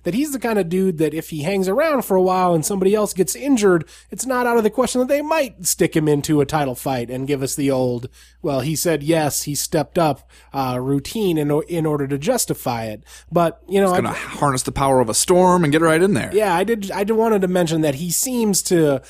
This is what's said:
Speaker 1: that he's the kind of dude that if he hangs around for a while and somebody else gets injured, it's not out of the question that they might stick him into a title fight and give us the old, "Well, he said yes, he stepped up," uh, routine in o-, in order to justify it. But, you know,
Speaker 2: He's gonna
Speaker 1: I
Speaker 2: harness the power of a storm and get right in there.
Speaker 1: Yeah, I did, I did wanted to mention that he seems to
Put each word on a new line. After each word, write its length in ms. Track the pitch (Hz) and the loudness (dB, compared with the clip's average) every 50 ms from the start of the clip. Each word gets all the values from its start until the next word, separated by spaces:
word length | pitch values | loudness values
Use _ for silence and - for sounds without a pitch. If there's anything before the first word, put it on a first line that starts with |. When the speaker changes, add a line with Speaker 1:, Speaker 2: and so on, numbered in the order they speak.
Speaker 1:
that 140 | - 175 170 | -8 -4 -2
he's 160 | 233 294 311 | -2 -2 -4
the 80 | 277 254 | -4 -4
kind 180 | - 233 226 208 | -4 -2 0 0
of 100 | 190 165 | 0 0
dude 300 | 175 185 190 190 175 151 | 0 0 0 0 0 0
that 160 | 160 151 147 | 0 -2 -2
if 160 | 160 156 - | -4 -8 -8
he 140 | 170 156 139 | -8 -6 -4
hangs 240 | 175 196 196 190 185 | -2 -2 0 0 0
around 340 | 196 254 311 330 302 254 | 0 0 0 0 0 -2
for 160 | 208 - 196 185 | 0 0 2 2
a 40 | 185 | 2
while 320 | 185 185 185 185 180 175 | 2 2 2 2 2 2
and 100 | 160 156 | 2 0
somebody 300 | - 208 196 185 190 208 | -2 -2 0 2 2 2
else 180 | 214 208 196 - | 2 0 0 -2
gets 220 | 185 180 165 - | -2 -2 -2 -4
injured, 520 | - 247 285 277 226 208 196 180 170 160 - - - - _ | -4 -2 0 2 4 4 4 4 4 2 -4 -12 -20 -20 _
it's 160 | - 185 - | -12 -8 -6
not 220 | 254 262 247 247 240 | -4 -2 0 0 2
out 100 | 233 233 | 2 2
of 60 | 220 | 2
the 80 | 214 | 2
question 260 | 208 - 247 226 - 254 | 2 0 0 0 0 0
that 100 | 254 254 | 0 0
they 120 | 285 285 | 0 0
might 420 | 294 302 320 320 285 226 - - 175 - | 0 0 0 0 0 -2 -6 -6 -6 -4
stick 280 | - - 180 160 - | -2 0 0 0 0
him 120 | 165 151 147 | 0 2 2
into 340 | 147 147 135 - 156 147 | 2 0 0 0 0 0
a 40 | 139 | 2
title 280 | 131 151 156 143 131 123 | 0 0 -2 -2 -2 -4
fight 380 | - - 147 135 127 117 110 | -6 -6 -4 -4 -4 -4 -6
and 160 | 127 127 135 131 | -6 -6 -4 -4
give 160 | 143 135 139 | -4 -4 -4
us 100 | 131 - | -4 -4
the 160 | - 139 139 | -2 -2 0
old, 400 | 135 127 131 123 120 120 120 123 - - - - _ _ | 0 0 0 0 -2 -4 -8 -10 -14 -18 -20 -20 _ _
"Well, 200 | - 151 139 131 | -6 -4 -4 -2
he 140 | 123 151 160 | -2 -2 -4
said 280 | 139 - 180 160 143 143 | -2 -2 -2 -2 -2 0
yes, 400 | 147 165 160 156 143 - - - | 0 0 2 0 0 -2 -4 -6
he 100 | 147 143 | -6 -6
stepped 460 | - - - - 160 143 - - 180 | -6 -4 -2 -2 -2 -2 -2 0 0
up," 280 | 165 156 139 - - _ - - - _ - | 2 2 0 -2 -8 _ -20 -20 -20 _ -6
uh, 260 | 139 131 127 127 123 | -4 -4 -2 -2 -2
routine 560 | 127 135 143 143 135 - - 226 214 185 170 156 | -2 -2 -2 -2 -2 -4 -4 -2 0 0 0 0
in 140 | 147 147 | 0 0
o-, 160 | 147 147 156 - | 0 0 -2 -2
in 180 | 175 170 156 | -4 -2 -2
order 220 | 156 151 143 139 135 | 0 -2 -2 -2 -4
to 100 | 143 139 | -4 -2
justify 680 | 143 196 262 240 - - 156 - - 135 120 117 113 | -2 0 0 0 -2 -4 -6 -6 -4 -4 -4 -4 -6
it. 180 | 110 107 107 - - - - - - | -8 -10 -12 -16 -20 -20 -20 -12 -2
But, 300 | 160 175 170 165 160 - - - | 0 2 2 2 0 -4 -6 -2
you 100 | 185 196 | 0 2
know, 120 | 196 190 | 2 2
Speaker 2:
He's 100 | 180 180 | 2 2
gonna 80 | 120 113 | 0 -2
Speaker 1:
I 300 | - - - - - - | -4 -8 -10 -12 -6 -2
Speaker 2:
harness 220 | 147 143 131 127 - | 0 0 0 -2 -4
the 80 | - | -4
power 280 | 120 - 139 135 135 127 | -2 0 2 4 4 4
of 60 | 123 110 | 2 2
a 60 | 107 | 0
storm 500 | - - - 180 180 185 180 180 180 170 | 0 2 4 4 6 6 6 6 4 4
and 80 | 147 | 4
get 120 | 143 160 165 | 4 4 4
right 180 | 165 160 165 | 4 4 4
in 140 | 180 202 208 | 4 2 2
there. 160 | 214 - - - | 0 -2 -2 0
Speaker 1:
Yeah, 220 | 202 220 196 175 | 0 2 2 2
I 80 | 170 196 | 0 0
did, 260 | 208 233 220 196 190 | 0 -2 -4 -4 -6
I 140 | - 185 208 | -6 -4 -2
did 100 | 202 226 | 0 0
wanted 280 | 220 220 226 220 202 | 2 2 2 2 2
to 60 | 190 180 | 2 0
mention 340 | 180 185 175 156 165 160 | 2 2 0 2 0 0
that 140 | 156 151 135 | 0 0 0
he 140 | 131 175 175 | -2 -4 -4
seems 540 | 160 - - 262 254 240 226 214 190 - - | -2 -2 -2 -2 -2 0 0 2 0 0 0
to 400 | - 185 170 160 147 139 127 - | 2 2 2 4 2 2 0 -4